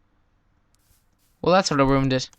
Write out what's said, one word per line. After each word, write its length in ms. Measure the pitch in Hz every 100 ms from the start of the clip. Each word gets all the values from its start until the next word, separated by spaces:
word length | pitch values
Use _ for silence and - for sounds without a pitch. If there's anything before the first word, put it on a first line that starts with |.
| _ _ _ _ _ _ _ _ _ _ _ _ _ _
Well, 120 | 156
that 140 | 185 190
sorta 180 | 143 135
ruined 280 | 135 135
it. 160 | 131 -